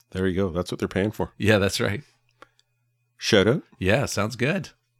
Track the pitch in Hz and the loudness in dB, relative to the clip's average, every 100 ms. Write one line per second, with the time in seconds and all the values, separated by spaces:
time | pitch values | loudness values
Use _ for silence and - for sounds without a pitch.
0 | - 92 95 90 98 85 90 - 101 98 | -12 -4 -2 0 -2 -2 -4 -4 -4 -2
1 | 104 - 85 - 98 107 98 - 117 104 | -2 -2 -8 -2 2 2 2 0 -4 -4
2 | - _ _ _ - _ _ _ _ _ | -10 _ _ _ -20 _ _ _ _ _
3 | _ - - 104 95 151 - - 92 123 | _ -10 2 4 6 2 -2 -4 0 0
4 | 107 - 107 120 123 190 - - _ _ | 0 -4 -4 -4 -4 -4 -8 -16 _ _